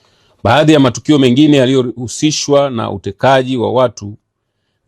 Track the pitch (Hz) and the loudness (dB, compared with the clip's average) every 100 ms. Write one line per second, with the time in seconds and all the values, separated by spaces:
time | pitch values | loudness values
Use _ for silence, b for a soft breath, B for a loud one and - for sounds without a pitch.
0 | b b b b 98 135 156 156 127 - | b b b b 0 2 4 4 2 0
1 | - 147 131 123 151 143 127 135 123 123 | 0 2 2 2 2 4 2 0 -4 -8
2 | 120 - 156 - - 143 139 113 107 101 | -12 -4 -4 -4 0 0 0 -4 -8 -8
3 | 101 - 127 135 131 127 104 120 123 - | -12 -4 0 0 0 -4 -2 0 -2 -4
4 | 101 107 _ _ _ _ _ _ | -16 -18 _ _ _ _ _ _